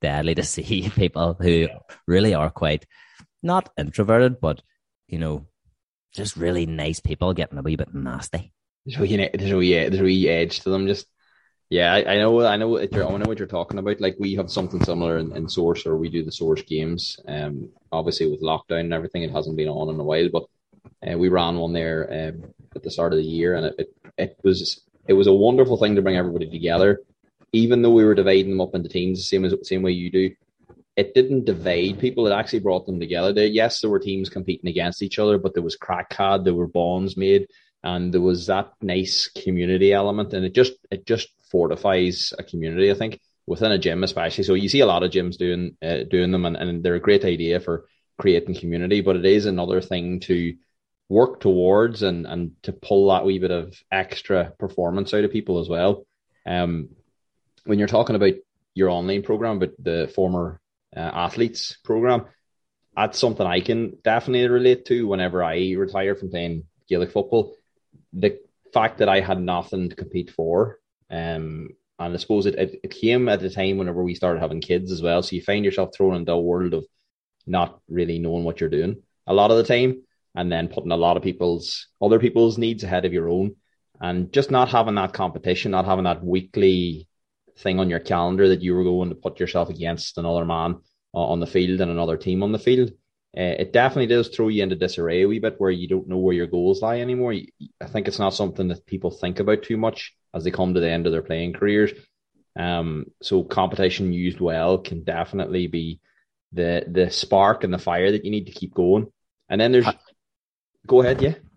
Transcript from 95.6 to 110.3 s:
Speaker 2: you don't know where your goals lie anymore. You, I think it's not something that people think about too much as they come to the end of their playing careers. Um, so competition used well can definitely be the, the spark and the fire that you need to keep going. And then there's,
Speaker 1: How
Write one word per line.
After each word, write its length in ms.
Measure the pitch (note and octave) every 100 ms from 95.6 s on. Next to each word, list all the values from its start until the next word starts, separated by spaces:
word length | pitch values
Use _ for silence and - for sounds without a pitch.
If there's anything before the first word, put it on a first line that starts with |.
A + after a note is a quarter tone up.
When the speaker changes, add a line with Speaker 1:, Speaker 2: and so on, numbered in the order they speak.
| F#2+
Speaker 2:
you 160 | F2+ E2+
don't 220 | F#2+ F#2
know 100 | F#2
where 160 | F#2
your 140 | F2 E2+
goals 340 | F2+ F2+ F#2+
lie 160 | G#2+ A#2+
anymore. 320 | B2 B2 B2
You, 140 | G#2 - - C#2+ -
I 60 | -
think 220 | A2 G2
it's 100 | -
not 160 | G2
something 320 | - G2+ F#2 F#2
that 180 | F2 _
people 260 | F#2+ F2+
think 260 | - F2+ F#2
about 240 | G2+ G#2+
too 140 | - A2
much 380 | A2 - - _ _
as 80 | -
they 80 | E2+
come 240 | F2 F#2
to 60 | F#2
the 100 | E2
end 160 | E2+ E2+
of 60 |
their 100 | E2
playing 300 | D#2 E2 F2
careers. 400 | E2+ G2+ G#2 G#2 - - _ _ _ _ -
Um, 500 | F2 F2 E2 D#2 - -
so 220 | - F#2+
competition 680 | F2 - F#2 F#2+ F#2+ - F#2+
used 280 | F2 F2+ F#2
well 380 | F2 D#2+ E2 F#2
can 260 | - E2
definitely 640 | E2 E2 E2+ G2 F2+ F#2 F2
be 320 | E2 E2 E2 _ _ _ _ _
the, 320 | E2+ E2+ E2+ -
the 220 | F2 F2+
spark 500 | - - G2 G2 A2
and 100 | F#2
the 60 | F2+
fire 320 | - E2+ F#2
that 140 | G#2
you 80 | F#2
need 140 | G#2+ F#2
to 60 |
keep 220 | - F#2
going. 320 | - F2 G2+ A2 _ _ _ -
And 120 | G2
then 100 | A#2
there's, 140 | B2+
Speaker 1:
How 100 | A2+ - _ _ _